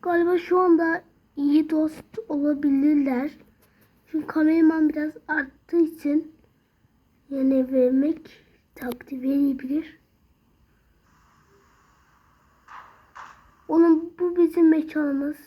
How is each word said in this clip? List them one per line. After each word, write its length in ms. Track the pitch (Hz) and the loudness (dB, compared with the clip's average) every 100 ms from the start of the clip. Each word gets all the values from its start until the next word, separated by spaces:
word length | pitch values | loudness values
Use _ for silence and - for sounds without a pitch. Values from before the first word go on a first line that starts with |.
Galiba 360 | 359 339 339 359 | 0 0 2 0
şu 220 | - 359 | 0 2
anda 420 | 370 330 330 330 - _ _ - | 4 4 2 -4 -8 _ _ -4
iyi 340 | 285 294 311 | 0 2 2
dost 480 | 311 311 311 - - 453 | 0 -2 -4 -16 -16 -8
olabilirler. 1000 | 294 285 294 294 277 294 294 277 247 294 - _ _ _ _ _ _ _ | -4 -2 0 0 2 2 2 0 -2 -4 -10 _ _ _ _ _ _ _
Çünkü 200 | 320 294 | -8 -6
kameraman 640 | 311 311 330 320 320 311 | 0 2 4 4 4 0
biraz 240 | 302 311 - - | 0 -6 -10 -6
arttığı 520 | 311 269 _ _ 339 | -6 -6 _ _ 0
için 520 | 320 - 294 294 311 _ _ _ _ _ _ _ _ _ _ | 0 -2 -2 -2 -4 _ _ _ _ _ _ _ _ _ _
yani 420 | 277 262 262 254 | -4 0 0 0
vermek 720 | 262 254 262 294 330 - - _ _ _ | 2 2 2 0 -2 -10 -20 _ _ _
takdir 480 | - 247 240 - 262 | -12 -10 -10 -12 -8
verebilir. 760 | 262 277 277 254 254 294 - - _ _ _ _ _ _ _ _ _ _ _ _ _ _ _ 202 _ _ _ _ _ _ _ _ _ _ _ - - _ _ - - - _ _ - | -2 0 0 -2 -6 -6 -6 -18 _ _ _ _ _ _ _ _ _ _ _ _ _ _ _ _ _ _ _ _ _ _ _ _ _ _ _ -20 -20 _ _ -20 -20 -20 _ _ -2
Oğlum 440 | 320 339 320 339 - | 2 4 2 0 -6
bu 180 | 349 349 | -6 0
bizim 320 | 330 349 320 | 0 4 2
mekanımız. 680 | 311 311 311 294 277 285 302 | 2 -2 -6 -4 -4 -6 -10